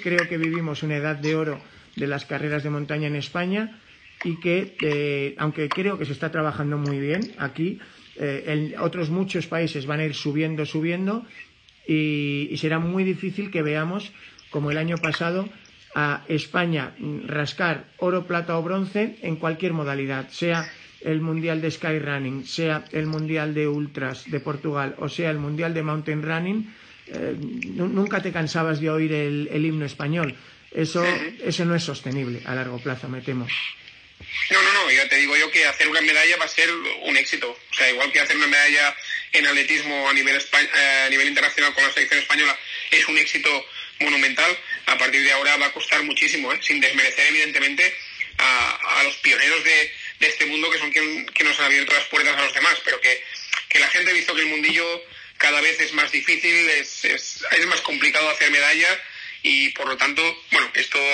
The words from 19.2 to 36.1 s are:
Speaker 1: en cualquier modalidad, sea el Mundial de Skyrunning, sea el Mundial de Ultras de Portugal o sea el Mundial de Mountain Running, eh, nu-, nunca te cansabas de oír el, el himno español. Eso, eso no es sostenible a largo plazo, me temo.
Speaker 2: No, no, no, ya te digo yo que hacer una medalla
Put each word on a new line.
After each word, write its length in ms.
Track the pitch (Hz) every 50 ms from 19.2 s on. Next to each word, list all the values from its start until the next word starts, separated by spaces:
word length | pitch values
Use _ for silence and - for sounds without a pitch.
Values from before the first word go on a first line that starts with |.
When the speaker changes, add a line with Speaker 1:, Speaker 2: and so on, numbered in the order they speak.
| -
Speaker 1:
en 140 | 180 160 156
cualquier 360 | 165 165 165 160 185 180 165
modalidad, 560 | 160 151 143 139 139 139 135 139 135 131 131
sea 400 | - - 170 170 170 170 156 156 - - - - - -
el 180 | - 165 160 156
Mundial 420 | 160 160 160 160 160 165 160 160
de 100 | 156 160
Skyrunning, 760 | 151 - - 165 156 156 143 143 143 139 135 127 131 135 131
sea 400 | - - - 165 160 156 151 - -
el 160 | - 156 156 156
Mundial 480 | 156 156 156 156 160 156 151 156 151
de 120 | 151 151 147
Ultras 600 | 147 147 151 147 143 - 139 127 135 - - -
de 100 | 156 143
Portugal 540 | 139 151 147 139 - 160 147 143 139 135 - -
o 100 | - 143
sea 220 | - - 170 160
el 80 | 151 151
Mundial 340 | 147 147 151 151 170 165 170
de 80 | 160
Mountain 400 | 156 156 151 156 151 160 151 151
Running, 500 | 151 160 160 165 170 185 202 220 214 214 - - - - - - - -
eh, 280 | - - - - 131 - 147 - - - - - -
nu-, 140 | - 175 190
nunca 340 | 190 196 196 202 208 196
te 100 | 180 185
cansabas 480 | 180 175 160 151 - 170 160 160 156 147
de 120 | 156 156
oír 200 | 156 160 160 156 156
el, 360 | 151 147 147 147 147 151 151
el 140 | - 156 156
himno 200 | 160 156 156 147
español. 500 | 135 - - 151 143 160 170 165 139 123 - - - - - - -
Eso, 320 | - - 160 156 - 175 170 175 180 - - - - - -
eso 220 | - 165 - 175
no 80 | 170 170
es 100 | 170 170
sostenible 580 | - 139 - - 135 131 139 135 123 120 120 -
a 80 | 139 131
largo 240 | 127 127 127 123 120
plazo, 320 | 117 143 131 127 - 135
me 120 | 127 127
temo. 260 | 123 - 135 127 120 120 - - - - - - - - - - - - - - - - - - - -
Speaker 2:
No, 100 | - -
no, 120 | - - -
no, 180 | - 185 160
ya 160 | - - 139 -
te 80 | - -
digo 180 | 147 139 143 151
yo 120 | 156 156
que 140 | - 175 160
hacer 220 | 143 135 - 147 156
una 140 | 151 160
medalla 360 | 151 156